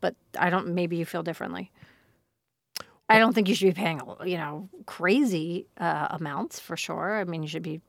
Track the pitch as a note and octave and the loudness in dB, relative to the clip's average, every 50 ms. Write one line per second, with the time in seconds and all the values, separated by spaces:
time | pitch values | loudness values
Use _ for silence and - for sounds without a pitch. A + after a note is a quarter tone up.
0 | F#3 F3 - _ _ _ - - F3+ F3 F3+ F#3+ G3 F3 E3+ F3+ F3 E3 E3+ E3+ | -4 -4 -4 _ _ _ -2 0 0 2 2 0 -2 -2 -2 -2 -2 -2 -2 -4
1 | E3 - - E3+ E3 E3+ D#3+ - - - E3+ F3+ F#3 - _ _ - - _ _ | -4 -4 -6 -6 -6 -6 -6 -6 -8 -8 -8 -10 -10 -12 _ _ -20 -20 _ _
2 | _ _ _ _ _ _ _ _ _ _ _ _ _ _ - - - _ _ _ | _ _ _ _ _ _ _ _ _ _ _ _ _ _ -14 -14 -14 _ _ _
3 | _ - A3 A3 A3+ B3 - A3+ G3 F#3+ A3+ - F#3+ F#3 E3+ - - E3 D#3+ C3+ | _ 6 8 8 8 6 6 4 4 4 2 4 4 4 4 4 -2 -2 -2 -4
4 | - - F2+ - E3+ F#3 F3 E3 D3+ D3 D3+ D3+ G3 - F#4 E4 - - - - | -8 -12 -12 -8 -4 -4 -2 -2 -4 -6 -6 -8 -10 -12 -18 -20 -18 -16 -6 0
5 | F3 F#3 G#3+ C#4+ C#4+ A3+ F3+ D#3+ D#3+ E3+ E3+ - - _ _ - E3+ E3 D#3 D3+ | 4 4 6 6 6 4 2 0 0 -2 -4 -6 -8 _ _ -2 0 0 0 0
6 | D3+ - E3 D#3 D#3+ D3 C#3+ F3+ A#3 E4 - - - - E3 - - - D#3+ E3 | -2 -4 -4 -4 -6 -4 -4 -4 -6 -6 -10 -14 -10 -8 -8 -8 -6 -6 -4 -4
7 | E3 G3 G#3+ G#3+ F#3 F3 E3 D#3+ D#3 D#3 E3 D#3+ E3+ D#3+ D#3 E3 _ | -2 -2 -2 -2 -4 -4 -4 -6 -6 -6 -6 -8 -6 -8 -10 -10 _